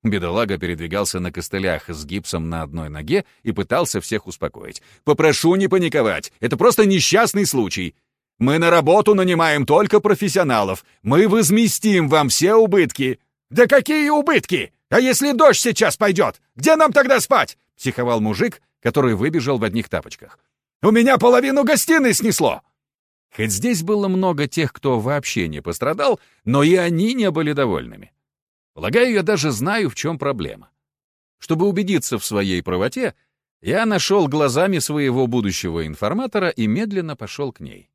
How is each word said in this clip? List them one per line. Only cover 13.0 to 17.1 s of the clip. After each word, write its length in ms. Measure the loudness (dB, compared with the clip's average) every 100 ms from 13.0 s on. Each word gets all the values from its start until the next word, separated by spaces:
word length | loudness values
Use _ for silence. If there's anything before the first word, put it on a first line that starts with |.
| -4 -4 _ _ _
«Да 160 | 2 4
какие 440 | 4 2 0 2
убытки? 640 | 2 2 0 0 -4 -4 _ _
А 100 | 2
если 320 | 2 2 0
дождь 280 | 4 4 4
сейчас 360 | 0 0 -2 0
пойдёт? 440 | 0 0 -2 -2 _
Где 220 | -4 2 4
нам 160 | 4
тогда 260 | 4 2